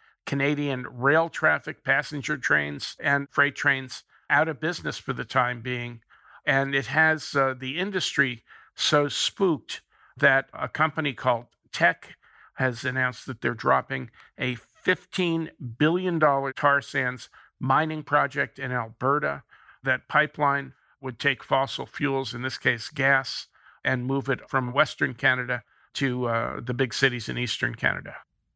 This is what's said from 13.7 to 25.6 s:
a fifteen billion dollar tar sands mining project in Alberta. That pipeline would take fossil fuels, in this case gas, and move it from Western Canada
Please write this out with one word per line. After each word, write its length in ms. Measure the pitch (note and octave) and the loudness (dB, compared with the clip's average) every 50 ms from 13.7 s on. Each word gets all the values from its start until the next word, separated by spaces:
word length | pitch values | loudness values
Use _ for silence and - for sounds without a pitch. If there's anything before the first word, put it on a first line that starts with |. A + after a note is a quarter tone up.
| C3+ C3 B2+ - C3+ C3 B2+ A#2 - - - _ _ - | 2 2 2 -2 -6 -8 -8 -10 -14 -20 -20 _ _ -6
a 160 | C3 B2+ B2 | -4 -4 -4
fifteen 960 | A2+ - _ _ _ - F#3 F#3+ F#3 - _ - - F3+ E3+ E3 E3 E3 D3+ - - - A#2+ A2+ - | -6 -10 _ _ _ 0 0 0 0 -4 _ -4 -2 0 0 0 -2 -4 -6 -10 -12 -12 -12 0 2
billion 420 | D3 D#3 E3+ F#3 F#3 F3+ E3+ D#3+ | 2 4 4 2 0 0 2 4
dollar 320 | D#3 D3 C#3 C#3 C#3 C3+ | 4 4 4 2 0 -2
tar 280 | C3 - - C#3+ C#3+ C#3 | -2 2 4 4 4 4
sands 480 | C3 - - C#3 C3 B2+ B2+ B2 - - _ - - _ _ _ | 0 -2 -4 -4 -2 -2 -4 -8 -12 -18 _ -20 -20 _ _ _
mining 460 | B2+ C3 C3+ D3 D#3+ D#3 D#3 D#3 C#3+ | 0 2 2 2 2 0 -4 -6 -4
project 540 | - D3 D3 C#3 C3+ C3 C#3+ C#3 B2+ - - | 0 2 2 2 0 -2 -4 -4 -4 -6 -8
in 120 | C#3 B2+ | -6 -4
Alberta. 720 | B2+ B2 A2+ A2+ A#2 - B2+ C3 C#3+ D3 D3 C#3+ C#3 C#3 - _ - - _ - - _ | -4 -4 -4 -6 -6 -2 0 2 2 2 0 -2 -4 -6 -10 _ -20 -20 _ -20 -20 _
That 260 | - C3 B2+ B2+ - - | -2 -2 -2 -2 -2 0
pipeline 640 | - D3+ D3+ D3 - - D3+ C#3+ C#3 C#3 C#3 C3 B2+ _ _ _ _ _ | 2 2 2 2 0 0 0 2 2 0 -4 -8 -14 _ _ _ _ _
would 180 | C3+ C3 A#2+ - | -10 -10 -8 -2
take 260 | - C#3+ C3 - - | -2 -2 -2 -2 -2
fossil 400 | - C#3 C3+ C3+ C3 - - B2+ | 0 0 0 0 0 -4 -8 -10
fuels, 460 | - - - D3 C#3 C3+ C3+ C3+ - | -10 -6 -4 -2 0 0 -2 -2 -4
in 100 | A#2 A#2+ | -6 -6
this 140 | B2 C3 - | -6 -6 -6
case 320 | - - C3 A#2+ A2+ - - | -2 -2 -2 -2 -2 -6 -8
gas, 600 | - - C#3 C3+ C#3 C3+ C3+ - - - - - _ _ _ - - _ - | -4 -2 2 2 2 2 0 -4 -8 -10 -12 -14 _ _ _ -20 -20 _ -4
and 220 | C3+ C3 B2 B2 | -2 -2 0 0
move 220 | B2+ C3+ C#3 A#2+ C3 | 0 -2 0 0 -2
it 200 | B2+ - - - | -2 -4 -4 -4
from 240 | - C3+ B2+ B2 | -2 -2 -2 0
Western 420 | B2 C#3 D3+ - - - D3+ C3+ B2 | 2 2 0 0 0 -2 -4 -4 -2
Canada 480 | - - C3+ B2+ B2+ B2 A#2+ B2 A#2+ | 0 0 2 2 0 -2 -4 -6 -6